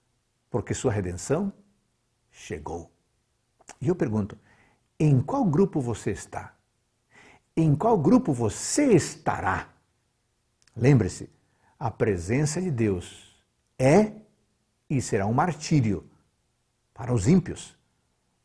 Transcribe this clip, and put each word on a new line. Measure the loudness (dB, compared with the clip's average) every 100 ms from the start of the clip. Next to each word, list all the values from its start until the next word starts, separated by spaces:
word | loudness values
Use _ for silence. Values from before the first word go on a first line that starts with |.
| _ _ _ _ _
porque | -6 -4
sua | -4 -2
redenção | -2 -4 -6 -4 -4 -4 -8 _ _ _ _ _ _ _
chegou. | -20 -12 -12 -10 -12 -14 _ _ _ _ _ _ _ -20 -8
E | -4
eu | -2
pergunto: | -2 -2 -4 -8 _ _ _ _ _ 0
em | 4 4
qual | 2 0
grupo | 0 2 2 0
você | -4 -4 -6
está? | -6 -8 -14 -14 _ _ _ _ _ _ _ -20 _ _ 0
Em | 2
qual | 4 4 2
grupo | 4 4 2
você | -2 -2 -4 -6 0 4
estará? | 4 4 -6 -6 -4 -2 -4 -6 _ _ _ _ _ _ _ _ _ _ 0
Lembre-se, | 4 4 2 -4 -16 _ _ _ _ -10
a | -8
presença | -2 -2 -2 -2 -2 -2 -2
de | -4
Deus | -2 0 -2 -6 -18 -20 _ _ _ _ 0
é | 4 4 4 -2 -20 _ _ _ _ _ -4
e | -4
será | -2 -2 0
um |
martírio | 0 0 -2 0 2 2 -2 -6 _ _ _ _ _ _ _ _
para | -12 -2
os | 0 4
ímpios, | 2 2 -8 -14 _ _ _ _ _ _ _